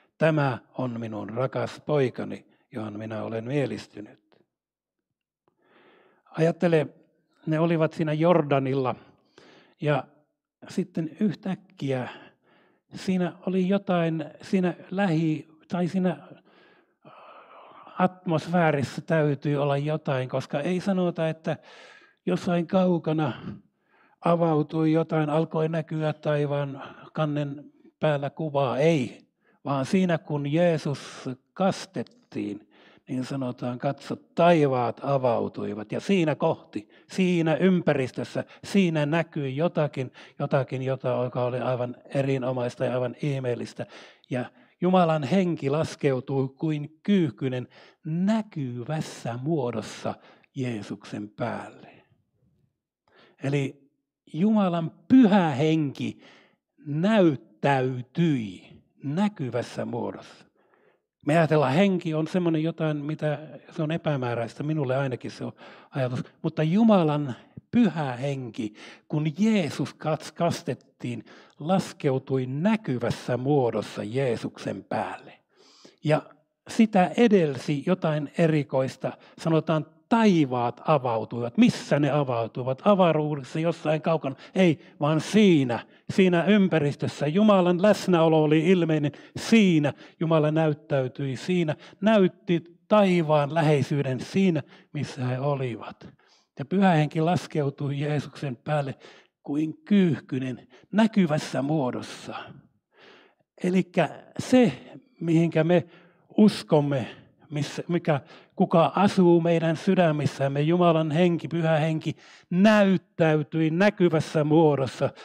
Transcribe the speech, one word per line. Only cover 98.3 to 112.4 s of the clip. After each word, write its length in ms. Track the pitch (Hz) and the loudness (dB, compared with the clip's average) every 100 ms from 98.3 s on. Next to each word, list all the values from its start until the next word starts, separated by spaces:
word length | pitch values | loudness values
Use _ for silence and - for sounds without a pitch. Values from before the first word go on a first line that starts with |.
| - 143 120 | -10 -10 -8
päälle 400 | - 151 135 - - - _ _ | -4 -4 -4 -10 -18 -20 _ _
kuin 340 | - 147 156 - - | -6 -4 -4 -8 2
kyyhkynen 840 | 202 180 120 - 131 131 120 - _ _ | 4 4 0 -4 -6 -6 -8 -14 _ _
näkyvässä 720 | 196 220 208 170 151 - 131 | 0 2 2 0 -2 -4 -6
muodossa. 720 | 139 156 127 110 107 - - - - - _ _ _ _ - - _ _ _ _ | -2 -2 -2 -6 -12 -14 -14 -14 -16 -20 _ _ _ _ -20 -20 _ _ _ _
Elikkä 460 | 185 185 175 185 143 - - - | 0 0 0 0 -2 -4 -14 -12
se, 320 | - 254 208 - - - - _ | 2 4 4 0 -12 -20 -20 _
mihinkä 440 | 170 165 170 160 | 0 2 4 2
me 240 | 160 180 - - _ _ _ - | 4 2 2 -10 _ _ _ 4
uskomme, 680 | 214 - - 151 143 139 104 - - _ _ | 4 4 2 2 2 -2 -4 -12 -20 _ _
missä, 340 | 151 156 - - | -8 -6 -8 -4
mikä, 340 | 170 170 143 - - _ - | -2 0 -2 -4 -20 _ -2
kuka 360 | 185 170 143 - | 2 4 4 2
asuu 460 | 202 190 175 170 | 2 4 6 4
meidän 360 | 165 165 165 160 | 4 2 0 0
sydämissämme, 840 | - 190 170 151 135 - 139 139 | 0 2 2 2 -2 -2 -2 0
Jumalan 500 | 151 175 175 160 160 | 0 4 4 4 0
henki, 360 | 156 180 165 139 | 2 2 2 -2
pyhä 300 | 170 160 156 | -2 0 0
henki, 380 | 160 156 160 - - - | 0 -2 -4 -8 -14 -20